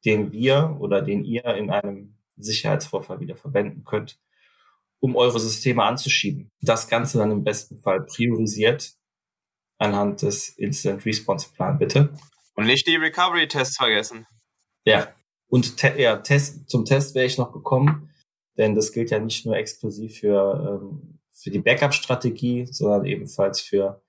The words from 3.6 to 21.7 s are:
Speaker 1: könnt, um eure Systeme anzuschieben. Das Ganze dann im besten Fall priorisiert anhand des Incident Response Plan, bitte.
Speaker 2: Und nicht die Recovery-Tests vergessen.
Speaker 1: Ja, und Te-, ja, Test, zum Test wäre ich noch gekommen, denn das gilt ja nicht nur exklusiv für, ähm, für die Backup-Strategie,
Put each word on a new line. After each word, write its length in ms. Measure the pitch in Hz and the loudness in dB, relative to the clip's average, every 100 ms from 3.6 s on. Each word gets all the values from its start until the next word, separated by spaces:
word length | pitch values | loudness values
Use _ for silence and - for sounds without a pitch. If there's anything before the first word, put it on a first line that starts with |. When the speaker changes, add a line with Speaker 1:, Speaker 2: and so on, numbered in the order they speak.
| 104 - | -2 -6
Speaker 1:
könnt, 360 | - 107 110 - _ _ _ _ _ _ _ _ | -6 -6 -6 -16 _ _ _ _ _ _ _ _
um 160 | 131 120 | -2 2
eure 240 | 123 113 | 2 2
Systeme 440 | 110 110 135 120 | -2 0 0 2
anzuschieben. 680 | 104 127 - - 101 - - _ | 2 0 -2 -2 -2 -6 -10 _
Das 280 | 139 113 - | 0 0 2
Ganze 300 | 117 120 117 | 0 0 0
dann 120 | 107 | 2
im 140 | 104 | 0
besten 340 | 104 101 - - | 0 -2 -6 -8
Fall 260 | - 95 | -2 -2
priorisiert 920 | - - 117 113 110 107 107 135 - _ _ _ _ _ _ _ _ _ | -2 -2 0 2 0 2 2 2 -4 _ _ _ _ _ _ _ _ _
anhand 440 | 107 101 101 101 | 0 2 0 0
des 280 | 101 101 - | -2 -2 -4
Incident 540 | - 101 101 104 98 110 | -4 -4 -2 -2 -2 -2
Response 440 | 107 - 95 - | -4 -2 -4 -4
Plan, 260 | _ 92 147 | _ -2 0
bitte. 340 | - 143 143 - - _ _ | 2 4 4 2 -20 _ _
Speaker 2:
Und 120 | - 110 | -4 2
nicht 200 | 135 - | 2 2
die 100 | 165 | 2
Recovery-Tests 800 | 160 156 180 170 156 147 127 - | 0 0 0 2 0 0 -2 0
vergessen. 500 | 123 107 110 117 113 _ _ _ _ _ | 2 2 -2 -10 -20 _ _ _ _ _
Speaker 1:
Ja, 240 | - 107 - - _ _ _ | 4 4 2 -12 _ _ _
und 280 | 123 117 - | 2 2 2
Te-, 240 | 139 - | 0 4
ja, 160 | 123 104 | 2 2
Test, 540 | - 143 143 - - | 2 2 2 -6 -4
zum 140 | 120 | -2
Test 300 | 110 139 139 | 2 2 2
wäre 120 | 131 127 | 0 0
ich 100 | 135 | 0
noch 160 | 120 | -4
gekommen, 580 | - - 131 147 156 - _ _ _ _ - | -4 0 4 4 2 -4 _ _ _ _ 0
denn 180 | 110 | 2
das 180 | 107 104 | 4 0
gilt 180 | - 117 | 0 -2
ja 80 | 107 | -2
nicht 260 | 110 - | -2 -6
nur 120 | 113 107 | -2 -2
exklusiv 640 | 110 - 113 101 110 - | -2 -6 -8 -8 -10 -4
für, 600 | 104 101 98 98 - 101 | 0 2 2 0 -4 -6
ähm, 380 | 196 160 - - _ | -8 -14 -16 -20 _
für 180 | - - | -14 -6
die 80 | 101 | -2
Backup-Strategie, 1080 | - | 2